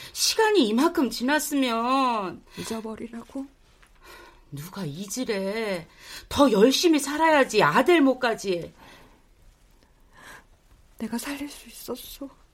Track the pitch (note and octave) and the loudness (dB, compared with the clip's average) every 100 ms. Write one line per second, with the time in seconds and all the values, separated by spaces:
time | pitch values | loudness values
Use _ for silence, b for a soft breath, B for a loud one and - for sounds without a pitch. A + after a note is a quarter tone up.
0 | B - - - G#4+ G#4 A3 A3+ D#4+ E4+ | B -4 -2 2 4 4 4 2 2 2
1 | A#3+ - B3 D4+ D4+ C#4+ B3+ A3+ A#3+ C4+ | -2 -2 -2 -2 -2 -2 0 -2 0 0
2 | C4 A3+ F#3 - - - F3 A3+ A3 G#3+ | 0 -2 -6 -10 -16 -14 -10 -10 -10 -12
3 | A3+ A#3 A#3 C#4 C#4 _ _ _ _ _ | -14 -16 -14 -12 -14 _ _ _ _ _
4 | B B B B B C#3 E3 G3 E3 D3 | B B B B B -16 -14 -10 -10 -10
5 | G3 B3 B3 G3+ F#3+ A3 G#3+ F3+ D#3+ B | -10 -8 -4 -4 -4 -4 -4 -6 -10 B
6 | B B B A#3+ C#4+ G3+ A#3+ C4+ F4 D4+ | B B B 4 4 6 6 6 2 2
7 | C#4 D4+ D#4+ D4+ B3+ G#3+ D3 F#3 C4 E4+ | 0 0 4 4 4 4 4 4 4 6
8 | C4+ C4 B3 A3 G3+ F3 D#3+ - B B | 4 2 -2 -2 -4 -4 -6 -16 B B
9 | B B _ _ - _ _ _ _ _ | B B _ _ -20 _ _ _ _ _
10 | _ B B B B _ _ _ _ - | _ B B B B _ _ _ _ -12
11 | A3 A#3 C#4+ C#4+ C#4+ - A#3+ - - B3 | -8 -8 -8 -10 -10 -14 -20 -16 -12 -12
12 | - - C#4 _ _ | -14 -16 -16 _ _